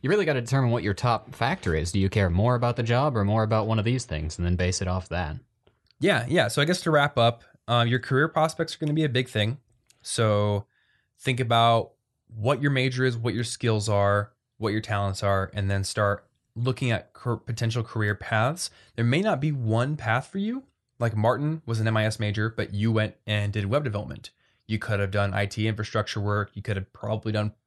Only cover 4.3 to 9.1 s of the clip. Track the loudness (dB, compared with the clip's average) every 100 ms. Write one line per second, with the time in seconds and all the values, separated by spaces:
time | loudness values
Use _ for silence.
4.3 | -2 0 2 0 0 -2 -4 -4 -4 -4
5.3 | -8 -14 _ _ _ _ _ 0 0 2
6.3 | 2 2 2 2 2 2 4 4 4 4
7.3 | 2 -8 _ 0 2 2 0 2 2 2
8.3 | 2 0 0 -6 -4 -2 0 0